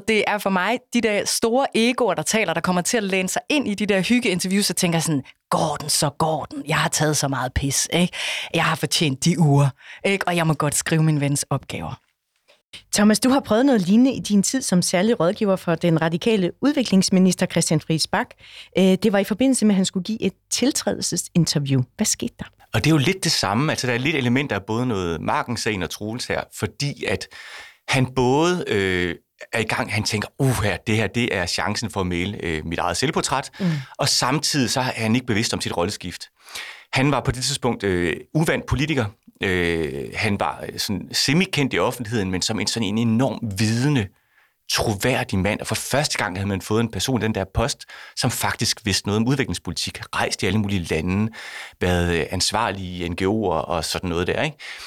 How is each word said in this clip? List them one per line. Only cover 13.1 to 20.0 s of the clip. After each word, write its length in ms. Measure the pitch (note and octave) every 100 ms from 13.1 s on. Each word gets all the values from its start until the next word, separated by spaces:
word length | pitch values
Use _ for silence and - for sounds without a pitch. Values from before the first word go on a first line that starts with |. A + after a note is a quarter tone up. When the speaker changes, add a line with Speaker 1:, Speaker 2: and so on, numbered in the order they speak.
| G#3+
Speaker 2:
du 80 | B3+
har 100 | C4+
prøvet 260 | - A3 C#4
noget 140 | A#3
lignende 320 | F3 A3 C4
i 80 | A3+
din 220 | - G3+
tid 200 | - C4
som 200 | - F3+
særlig 380 | E3+ F3 A3 A#3
rådgiver 360 | E3 - G#3 F#3
for 180 | -
den 280 | E3 F3 D#3
radikale 500 | D#3+ E3+ A#3 G#3+ E3+ -
udviklingsminister 840 | C#4 D4 G#3+ F#3+ - F#3 F#3 E3+ F3+
Christian 340 | E3+ - D#3
Friis 260 | - D#3+ -
Bach. 240 | G3 B3+ - - - - -
Øh, 60 |
det 280 | F#3+ F#3+ A3
var 60 | G3
i 60 |
forbindelse 400 | G3 G3+ C4+ B3 G#3+
med, 80 |
at 20 | F#3+
han 80 |
skulle 200 | F3+ F#3+